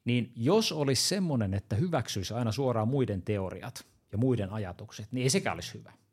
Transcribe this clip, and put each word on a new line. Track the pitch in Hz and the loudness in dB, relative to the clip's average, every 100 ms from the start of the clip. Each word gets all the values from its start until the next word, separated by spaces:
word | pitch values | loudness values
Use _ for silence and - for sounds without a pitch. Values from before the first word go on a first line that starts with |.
| - | 0
Niin | 123 117 - | 0 0 0
jos | 120 208 220 | 4 4 4
olisi | 156 139 127 - | 0 2 2 2
semmonen, | 196 180 131 101 | 0 0 2 2
että | 98 - 107 | 0 0 0
hyväksyisi | 180 160 117 101 90 | 2 0 -2 -4 -4
aina | 110 117 | -2 -2
suoraan | 104 135 113 107 | 0 2 2 2
muiden | 139 113 98 | 2 0 0
teoriat | 87 104 92 92 110 - - _ - | -2 -2 -2 -8 -12 -14 -18 _ -8
ja | 104 | 0
muiden | 131 117 95 | 2 2 0
ajatukset, | 110 92 87 107 - 107 | -4 -6 -8 -14 -14 -8
niin | 127 | 0
ei | 131 | 2
sekään | 190 - 85 | 2 0 -4
olisi | 82 | -6
hyvä. | - - - _ | -12 -18 -20 _